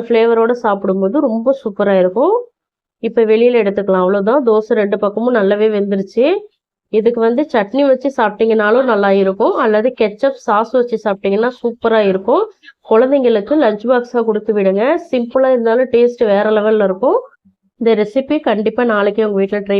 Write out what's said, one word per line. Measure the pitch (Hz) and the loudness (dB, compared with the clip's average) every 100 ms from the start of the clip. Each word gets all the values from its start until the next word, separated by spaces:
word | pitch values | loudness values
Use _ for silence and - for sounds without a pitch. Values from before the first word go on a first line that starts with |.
| 233 | 0
ஃப்ளேவரோட | 226 233 226 226 240 | 0 2 2 0 -2
சாப்பிடும்போது | 220 196 196 190 190 285 | -2 -2 -2 -2 -2 0
ரொம்ப | 277 226 233 269 | -2 -2 -2 -4
சூப்பரா | 220 196 202 190 | -4 -4 0 2
இருக்கும். | 180 208 339 480 480 _ _ _ _ - | 0 0 0 0 -4 _ _ _ _ -10
இப்ப | 226 233 | -4 0
வெளியில | 220 220 240 240 | 2 4 4 2
எடுத்துக்கலாம். | 202 202 196 185 | 0 -2 0 0
அவ்வளவுதான், | 180 202 202 285 233 | 2 0 0 0 2
தோசை | 214 214 220 | 0 0 -2
ரெண்டு | 202 208 | 0 -2
பக்கமும் | 208 214 240 233 | -2 -2 -2 0
நல்லாவே | 196 208 220 | 0 2 0
வெந்துருச்சு. | 208 202 196 196 226 285 403 415 _ _ _ - | 0 -2 -4 -4 0 0 0 -6 _ _ _ -6
இதுக்கு | 214 220 240 | 0 0 0
வந்து | 226 240 302 | 0 0 0
சட்னி | 233 202 269 285 | -2 0 0 2
வச்சு | 254 269 269 | 2 -2 -2
சாப்பிட்டீங்கனாலும் | 208 - 226 220 208 240 262 | -2 0 0 2 2 2 2
நல்லா | 202 202 196 | 2 2 2
இருக்கும், | 190 196 277 370 | 0 0 0 0
அல்லது | 233 214 247 254 | 0 0 0 -2
கெச்சப் | 214 208 269 - - | -4 -2 -4 -4 -2
சாஸ் | 208 233 254 | -2 0 -2
வச்சு | 240 220 | -2 -4
சாப்பிட்டீங்கன்னா | 214 196 196 202 247 247 | -4 -4 -2 -2 -2 -4
சூப்பரா | 240 233 226 220 202 | -8 -4 -2 0 0
இருக்கும். | 190 196 320 440 - - _ - | 0 0 0 -2 -10 -20 _ 0
குழந்தைங்களுக்கு | 226 262 285 247 214 202 302 | 2 4 2 2 0 0 0
லஞ்ச் | 233 208 233 | 0 -2 -2
பாக்ஸா | 247 240 240 | -2 -2 -4
கொடுத்து | 226 214 214 208 | -2 -2 -2 0
விடுங்க. | 190 196 254 330 - | 0 0 0 -2 -4
சிம்பிளா | 254 240 262 262 | -6 -2 0 2
இருந்தாலும் | 247 226 233 254 | 2 0 0 0
டேஸ்ட் | 233 240 240 220 | 2 2 0 0
வேற | 196 214 | 0 2
லெவல்ல | 214 214 214 190 | 0 0 0 0
இருக்கும். | 190 269 480 - _ _ _ _ - | 0 0 -2 -4 _ _ _ _ -4
இந்த | 226 214 | 0 2
ரெசிபி | 208 269 269 302 | 0 -2 -2 -2
கண்டிப்பா | 294 208 220 220 | -2 -2 -2 -2
நாளைக்கே | 240 208 202 208 214 | 0 2 0 0 -2
உங்க | 196 | 0
வீட்ல | 196 208 | -2 -4
ட்ரை | 202 | -2